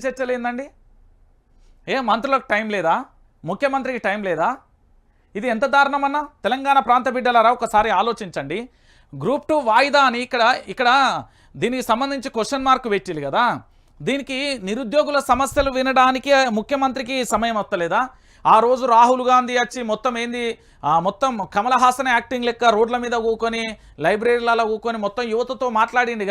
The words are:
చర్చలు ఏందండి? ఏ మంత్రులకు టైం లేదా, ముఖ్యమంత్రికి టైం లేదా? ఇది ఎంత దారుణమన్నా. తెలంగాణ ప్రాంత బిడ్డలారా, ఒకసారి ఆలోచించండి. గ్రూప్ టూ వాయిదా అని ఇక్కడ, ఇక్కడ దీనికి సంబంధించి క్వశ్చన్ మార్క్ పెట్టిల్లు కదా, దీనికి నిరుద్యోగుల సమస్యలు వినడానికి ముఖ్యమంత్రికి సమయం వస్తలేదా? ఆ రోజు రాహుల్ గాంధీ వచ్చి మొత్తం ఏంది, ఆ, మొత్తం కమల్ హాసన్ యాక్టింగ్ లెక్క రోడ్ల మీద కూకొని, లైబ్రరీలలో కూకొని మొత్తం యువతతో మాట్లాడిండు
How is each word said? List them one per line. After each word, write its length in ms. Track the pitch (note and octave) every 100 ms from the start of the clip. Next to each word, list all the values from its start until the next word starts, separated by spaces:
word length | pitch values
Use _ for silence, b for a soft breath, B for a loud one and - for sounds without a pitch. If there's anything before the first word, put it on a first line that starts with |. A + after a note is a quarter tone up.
| C4
చర్చలు 260 | B3+ B3+ B3
ఏందండి? 300 | A#3+ A#3+ C#4+ _ _ _ _ _ _ _ _ _ _ _ -
ఏ 60 | A#3+ A#3+
మంత్రులకు 360 | A3+ C4+ C4+ -
టైం 140 | G#3 A3 G#3
లేదా, 200 | D#3+ G3+ C4+ _ _ _ D3
ముఖ్యమంత్రికి 500 | G3 C#4 C4+ B3+ B3 G#3
టైం 120 | G#3 G3
లేదా? 220 | D#3 F#3 C4+ _ _ _ _ _ _ _ G3+
ఇది 120 | B3
ఎంత 120 | A3+ C#4 C#4
దారుణమన్నా. 460 | C#4 C#4 C#4 D4 D4 _ G3
తెలంగాణ 320 | C4 C4+ C#4 B3
ప్రాంత 220 | B3 B3+ B3
బిడ్డలారా, 360 | A#3+ A#3+ A3 B3
ఒకసారి 320 | A3+ G#3+ A3 F#3
ఆలోచించండి. 600 | A3+ A3 F#3+ D#3 C#3 F3 B3 b b b b C#3
గ్రూప్ 220 | D#3 C#4 -
టూ 80 | D4+ A#3+
వాయిదా 320 | A3 C#4 C#4 C4+
అని 100 | A#3+ B3
ఇక్కడ, 160 | B3 A#3 C4 G#3
ఇక్కడ 180 | F#3 A#3+ C4+ B3+ E3+ A#2+ b b -
దీనికి 220 | G3+ B3+ A#3+
సంబంధించి 380 | A3+ C#4 C#4 C4 A3+
క్వశ్చన్ 280 | G#3 C4+ C4
మార్క్ 200 | B3+ B3
పెట్టిల్లు 280 | G3+ F#3+ D#3 C#3
కదా, 160 | D#3+ A#3+ D3+ - _ _ _ D3
దీనికి 320 | C#4 C4+ C4 C#4+ C4 F#3
నిరుద్యోగుల 520 | A3 B3 D4 C#4 C#4+ C4+
సమస్యలు 380 | B3 C4+ D4 C#4 B3+
వినడానికి 540 | C4 C4 B3+ C4 C4+ C#4 C4 G#3+
ముఖ్యమంత్రికి 580 | G#3+ C#4 C4+ C4 A#3+ C4 A#3+
సమయం 220 | G#3+ A#3 A3
వస్తలేదా? 400 | G3 F#3+ E3+ G3+ C4 b b b D3+
ఆ 100 | G#3 A3+
రోజు 180 | B3+ B3+
రాహుల్ 300 | A#3 A#3+ B3+ B3
గాంధీ 240 | B3+ B3 B3
వచ్చి 180 | A#3 B3+ A3+
మొత్తం 220 | G#3+ C4 A#3
ఏంది, 200 | A#3+ A#3+ A#3 A3+ b b C3+
ఆ, 20 | E3 F3
మొత్తం 260 | G3+ C4+ A#3 F3+
కమల్ 240 | G#3 A3+ B3+
హాసన్ 280 | B3+ B3 C4 A#3+
యాక్టింగ్ 300 | A#3 B3+ A#3+
లెక్క 160 | A#3 A#3+ G#3
రోడ్ల 200 | A3+ A#3+
మీద 120 | A#3+ A#3 A3+
కూకొని, 380 | A3 A3+ A3+ A3+ G#3+ b - D3+
లైబ్రరీలలో 600 | G#3 A#3 A#3+ A#3 A3+ A3+
కూకొని 280 | A3 A#3 A3+ G3+
మొత్తం 180 | G3+ A#3+
యువతతో 340 | A3 B3 C4 B3+ A3
మాట్లాడిండు 460 | A3 B3 A#3+ A3+ G3